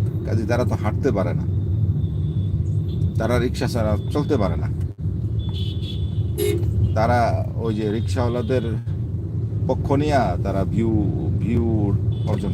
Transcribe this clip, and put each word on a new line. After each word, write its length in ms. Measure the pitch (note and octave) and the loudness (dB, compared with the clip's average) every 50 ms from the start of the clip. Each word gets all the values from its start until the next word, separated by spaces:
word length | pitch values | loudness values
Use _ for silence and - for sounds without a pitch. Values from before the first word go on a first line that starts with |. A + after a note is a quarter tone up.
| - - - - - | 0 0 -2 -2 -2
কাজে 180 | - G2+ A2+ A2 | 0 0 0 2
তারা 180 | G2+ A#2 A#2+ B2 - | 2 2 2 2 2
তো 40 | A2 - - | 0 0 0
হাঁটতে 280 | G#2 - - - C3+ G#2+ | 0 0 2 2 2 2
পারে 160 | F#2+ F2+ G2 F2 D2+ | 2 0 0 0 -2
না, 60 | - - - - - - - - - - - - - - - - - - - - - - - - - - - - - - - - - - - - | 0 0 0 0 0 0 0 0 2 2 2 0 0 -2 -2 -2 -2 -2 0 -2 -2 0 0 0 0 0 0 0 0 -2 -2 0 0 0 0 0
তারা 160 | A2 A2+ A#2+ B2 | 0 2 2 2
রিক্সা 280 | B2 B2+ - - B2+ A2 - | 2 0 0 -2 -2 0 0
ছাড়া 200 | A#2 A2 G#2+ G2+ F#2+ - - - | 0 2 2 0 0 0 -2 -2
চলতে 220 | C#3+ D3 - D3+ | 0 0 2 2
পারে 200 | A#2+ G2+ F2+ D#2+ D#2 - | 2 2 2 0 0 -2
না। 60 | - - - - - - - - - - - - - - - - - - - - - - - - - - - - - - - - - - - G#3 G#3 - - - - - - - - - | -2 -2 -2 -4 -4 -4 -4 -4 -4 -2 -2 -2 -2 -2 -2 -2 -2 -2 -2 -2 -2 -4 -4 -4 -4 -4 -4 -4 -2 -2 -2 -2 -2 0 0 0 0 0 0 0 0 2 2 2 2 2
তারা 240 | G#2+ A2 A#2 A#2+ A#2+ A#2 G#2 - G2+ - - - - - | 2 2 4 4 4 2 2 2 0 -2 -2 -4 -4 -2
ওই 100 | A2+ G#2+ | -2 -2
যে 100 | G#2+ G#2+ G#2 G2+ | 0 0 0 0
রিক্সাওয়ালাদের 680 | A2+ G2 - - C3 A#2+ A#2+ A#2+ A#2+ A2+ - C3 B2 A2+ A#2 A2+ A#2 - - - - - - - - - - - - - - - - - | 0 0 0 0 0 0 0 0 0 0 0 0 0 0 0 -2 -4 -4 -4 -4 -4 -4 -4 -4 -4 -4 -4 -4 -4 -2 -2 -2 -2 0
পক্ষ 200 | - B2+ - - - C#3 C#3 | 0 0 0 0 2 2 2
নিয়ে 200 | D3+ D3+ C#3+ C3+ A#2+ - - - - | 2 2 2 2 2 2 0 0 0
তারা 180 | G2 F#2+ G2 F#2+ F2+ - | 0 0 0 0 0 0
ভিউ, 180 | A2+ A2+ A2+ A2 G#2 G2+ - - - - F#2+ F2+ - | 0 2 2 2 2 2 2 0 0 0 0 0 0
ভিউ 240 | - A2 A#2 A#2 A#2 - A2 G#2 G2+ G2 G2 - - - - - - A2 | 0 2 2 2 2 2 2 2 2 2 2 2 2 0 0 0 0 0
অর্জন 220 | G#2 G2 G2 G2 | 0 0 0 -2